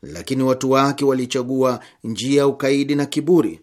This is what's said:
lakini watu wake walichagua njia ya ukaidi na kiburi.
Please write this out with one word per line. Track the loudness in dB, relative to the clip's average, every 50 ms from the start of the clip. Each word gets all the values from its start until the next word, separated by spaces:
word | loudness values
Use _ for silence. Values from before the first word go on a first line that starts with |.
lakini | -16 -14 -14 -14 -8 -6 -2 0
watu | 0 0 0 0 2 2
wake | 2 4 2 2 0 0 0
walichagua | 0 2 0 -2 -2 -4 -4 -4 -2 -2 0 0 0 0 -2 -8 -18 _ _ -10
njia | -8 -8 -6 -2 0 2 4
ya | 4
ukaidi | 2 0 0 -2 0 0 0 0 0 0
na | -2 -2
kiburi. | -2 -4 -4 0 4 4 4 4 0 -4 -8